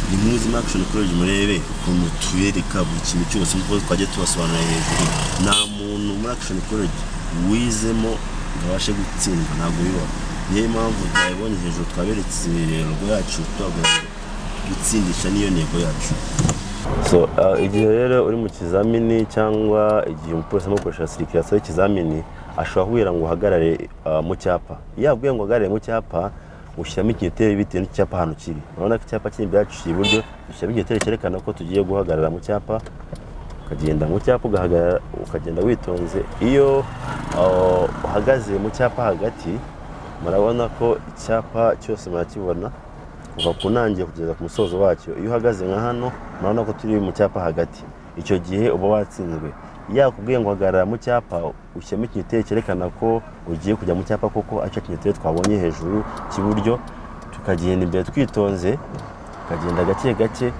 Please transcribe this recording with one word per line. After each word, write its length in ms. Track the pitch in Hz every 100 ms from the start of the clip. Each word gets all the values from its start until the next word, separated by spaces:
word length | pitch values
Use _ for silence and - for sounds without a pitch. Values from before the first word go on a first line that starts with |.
Ni 120 | - 95
muze 300 | 110 117 113
muri 120 | 117
Action 260 | 113 95
College 280 | 92 110 98
murebe 420 | 87 90 98 101 92 71
ukuntu 360 | - 87 87 85 -
tubereka 600 | - 90 101 98 82 98
buri 160 | 80 82
kintu 220 | - 87 85
cyose, 260 | 107 85 92
nk'uko 240 | 87 104
twagiye 240 | - 90 95
tubasobanurira 560 | - 90 - 82 82
hejuru. 440 | 82 80 80 82 82 - - -
Nta 140 | 98 101 104
muntu 440 | 104 104 104 104
muri 180 | 101 113
Action 260 | 123 - 95 -
College 260 | 107 90 76 - - - 82 92
wizemo 640 | 110 120 107 110 113 110 107 - - -
ngo 100 | - 85
abashe 220 | 92 -
gutsindwa, 560 | 101 92 - 101 85 78 76
ntabwo 220 | 85 82
bibaho. 280 | 90 90 76 - - - -
Niyo 180 | 98 113
mpamvu 340 | 113 113 104 90
twabibonye 440 | 95 - 92 110 98
hejuru, 300 | 85 82 82
twaberetse 560 | - 92 110 90 - 85 85 80 80 80
logo 180 | 78 101
yacu, 320 | 107 90 - 80
twavuga 380 | - 92 82 82
ngo 180 | 453 - - - - - - -
gutsindisha 640 | 95 - 110 92 - 92
niyo 180 | 101 101
ntego 260 | 87 76 82
yacu. 340 | 85 - - - - - - - - - - - -
So, 180 | 87 80 -
ah, 160 | 95 87
igihe 260 | 98 104 110
rero 400 | 110 127 127 92
uri 100 | 113
mu 120 | 107
kizamini 760 | - 87 95 110 117 113 113 107
cyangwa 760 | 110 107 107 107 107 107 107 -
igihe 240 | 78 80
umupolisi 320 | 82 80 101 90
arimo 100 | 101
gukoresha 300 | - 82 80
sirikirasiyo 480 | - 80 82 80 104
y'ikizamini, 640 | - 82 98 101 82 78 82 - - -
ashobora 280 | 85 101 95
kubwira 240 | 117 95
ngo 100 | 87
uhagarare, 640 | 80 85 101 90 82 82 - -
ah, 180 | - 78
mu 120 | 80
cyapa. 400 | 92 95 87 - - - -
Iyo 140 | 120
abwiye 200 | 120 139
ngo 80 | 123
uhagarare 260 | 101 120 95
mu 80 | 107
cyapa, 520 | - 113 - 82 98 - - - - -
ushyiramo 320 | 85 - 104
ikintu 460 | 113 90 - 110 101
bitewe 240 | 101 92
n'icyapa 320 | 98 - 92 92
ahantu 180 | 82
kiri. 260 | 76 - 76 -
Urabona 240 | 76 98 113
ko 60 | -
icyapa 240 | 110 -
kiri 140 | -
imbere 160 | 101 98
yacu 140 | 104 -
kiri 120 | 85
iburyo, 240 | 82 104 110 110 - -
ushyiramo 220 | - 90 113
ikintu 260 | 90 110
cyerekana 320 | - 110 92 92
ko 100 | -
tugiye 280 | - 85 95
guhagarara 440 | 92 98 90 80 80
mu 100 | 85
cyapa, 320 | - 104 - 110 - - - - - - - - -
ukagenda 380 | 73 76 76 78
mu 80 | 98
cyapa 260 | 131 123 120
ugahagarara, 500 | 98 90 85 87 90 - -
ukagenda 380 | - 80 82 82
witonze. 580 | 104 113 - 90 85 92 - -
Iyo, 400 | 113 139 139 139 139 - - - - -
ah, 480 | 92 92 92 90 85 -
uhagaze 480 | - 101 104 131 104 98
mu 120 | 107
cyapa 300 | - 127 -
hagati, 500 | 117 85 107 - 82 107 - - - - - -
murabona 460 | 85 95 107 120 113
ko 280 | - 117 110 -
icyapa 680 | - - 113 110 113 113 -
cyose 300 | - 107 92
murakibona, 600 | 87 87 107 92 85 104 - - - - - - -
kuva 140 | 85 85
ku 120 | 95
ntangiriro 360 | 120 113 95 85
kugeza 260 | 78 82
ku 80 | 82
musozo 360 | 82 - 98 92
wacyo. 360 | 98 82 - 73
Iyo 100 | 104
uhagaze 340 | 120 120 101 92
nka 140 | 98
hano, 320 | 120 120 123 - - -
murabona 240 | 92 113 107
ko 60 |
turi 280 | 104 110 107
mu 120 | 95
cyapa 280 | 90 101 101
hagati. 420 | 87 82 85 - - - - -
Icyo 220 | 76 95
gihe 320 | 87 95 117
uba 160 | 90 98
watsinzwe. 640 | 107 98 - 87 80 78 - - - -
Yakubwiye 460 | 113 135 - 104 127
ngo 80 | 101
hagarara 340 | 98 95 92 95
mu 100 | 117
cyapa, 400 | - 120 - 87 80 - - -
ushyiramo 280 | - 101
ikinyoteri 400 | 117 101 85 113
cyerekana 440 | 104 107 - 90 90 -
ko 220 | 113 113 - - 85
ugiye 260 | 82 90 107
kujya 180 | 98
mu 80 | 87
cyapa 240 | 95 107 107
koko, 320 | 107 101 110
aricyo 200 | 95 104
kinyoteri 320 | 92 80 101 104
twabonye 380 | 82 82 98 104
hejuru 460 | 85 78 82 104 107 - -
cy'iburyo, 480 | - 101 104 104 123 - - - - -
tukagenda 520 | - - 90 90 95 87
imbere 180 | 92
twitonze, 760 | 90 - 131 - 101 95 90 143 - - - - - - -
tukagenda 360 | 82 85 87
gake 300 | 90 95 131
gake. 380 | 107 110 - 123